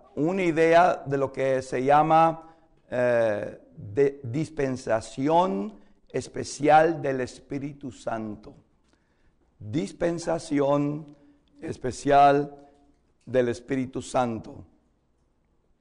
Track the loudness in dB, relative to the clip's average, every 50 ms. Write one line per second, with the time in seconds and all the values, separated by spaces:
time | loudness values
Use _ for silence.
0 | -20 _ -4 -2 -2 -2 0 0 0 0 2 4 4 6 6 6 6 4 2 -2
1 | -4 -4 -2 -2 -2 -4 -2 -4 -2 0 0 -2 -2 -4 -6 -2 2 4 4 4
2 | 4 4 4 4 4 4 2 -4 -12 -20 _ _ _ _ _ _ _ -6 -2 0
3 | 2 2 4 4 2 2 0 -2 -4 -8 -12 -16 -20 _ -20 -18 -16 -6 0 2
4 | 2 2 0 -4 -12 -8 -6 -6 -6 -6 -4 -4 -4 -4 -4 -6 -4 -2 -2 -2
5 | -2 -8 -8 -4 -2 2 2 2 2 0 -2 -6 -8 -10 -12 -18 -20 _ _ _
6 | _ _ -8 -8 -8 -8 -12 -12 -12 -10 -8 -2 2 6 6 6 6 4 0 -2
7 | -4 -4 -4 -4 -6 -8 -10 -18 -14 -10 -10 -8 -8 -10 -14 -14 -16 -16 -16 -12
8 | -10 -8 -8 -6 -8 -8 -12 -14 -16 -20 -20 -20 _ _ _ _ _ _ _ _
9 | _ _ _ _ _ _ _ _ _ _ _ _ -12 -6 -4 -4 -4 -6 -6 -4
10 | -4 -4 -2 -4 -4 -4 -4 -4 -4 -4 -2 0 2 2 2 0 0 -2 -4 -8
11 | -12 -16 -20 _ _ _ _ _ _ _ _ -16 -12 -12 -12 -8 -8 -8 -8 -4
12 | 0 4 6 8 8 8 6 4 0 -2 -10 -20 -20 -20 _ _ _ _ _ _
13 | _ _ _ _ _ -2 0 2 2 2 -2 -6 -6 -6 -4 -4 -4 -6 -8 -10
14 | -10 -4 -2 -2 -2 -2 -4 -8 -10 -14 -18 -18 -20 _ _ _ _ _ _ _
15 | _ _ _ _ _ _ _ _ _ _ _ _ _ _ _ _